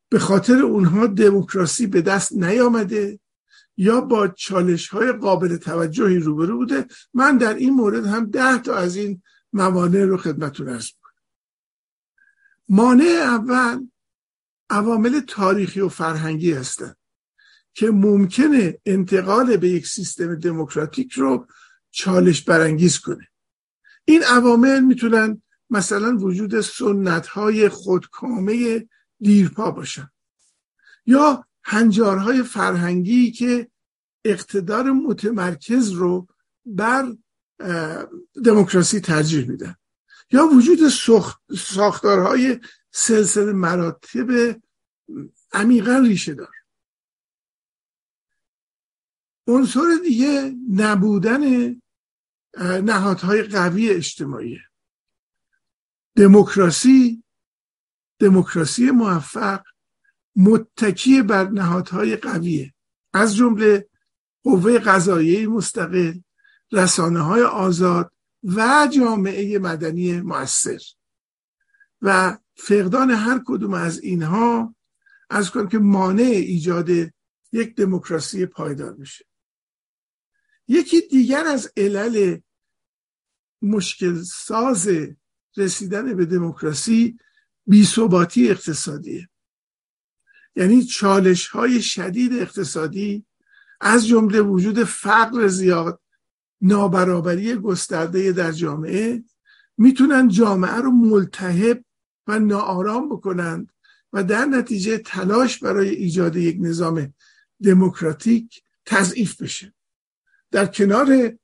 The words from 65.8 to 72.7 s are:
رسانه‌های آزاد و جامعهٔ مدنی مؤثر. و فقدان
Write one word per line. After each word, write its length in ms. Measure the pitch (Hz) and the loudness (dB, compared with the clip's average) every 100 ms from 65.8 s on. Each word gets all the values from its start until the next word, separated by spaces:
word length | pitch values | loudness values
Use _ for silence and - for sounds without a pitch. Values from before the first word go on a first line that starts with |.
| 180 185 165 175 _ _ _ _ _ | -4 -2 -2 -6 _ _ _ _ _
رسانه‌های 720 | 202 185 - 170 170 156 226 | 0 2 0 0 0 0 2
آزاد 720 | 240 214 185 170 180 175 170 _ _ _ | 0 0 -2 0 0 0 -4 _ _ _
و 440 | 196 202 233 294 285 | -6 -2 2 2 2
جامعهٔ 640 | 294 233 214 190 196 202 202 | 2 0 0 -4 -4 -4 -4
مدنی 640 | 180 160 160 170 180 175 | -4 -6 -6 -4 -4 -4
مؤثر. 580 | 180 143 135 - - - - _ _ _ _ _ _ _ _ _ _ _ | -6 -6 -4 -4 -4 -8 -14 _ _ _ _ _ _ _ _ _ _ _
و 360 | 196 190 185 - _ | 0 2 0 -4 _
فقدان 560 | - - | -12 -2